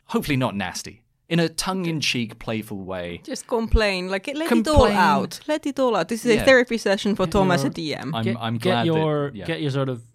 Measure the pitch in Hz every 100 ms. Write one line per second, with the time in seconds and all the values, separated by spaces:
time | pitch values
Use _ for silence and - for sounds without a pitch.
0 | - 226 160 131 123 98 90 - - -
1 | _ _ - 170 165 160 190 190 170 160
2 | - 127 113 113 - 113 104 101 92 92
3 | 87 85 - - - 233 226 233 208 185
4 | 185 190 294 285 330 - 262 294 208 202
5 | 165 143 127 - - 311 294 269 262 202
6 | 165 233 240 208 107 233 247 233 208 196
7 | 208 196 180 202 190 175 - - 160 123
8 | 127 117 113 117 113 117 117 180 165 160
9 | 156 147 143 - - 160 147 139 131 120
10 | 117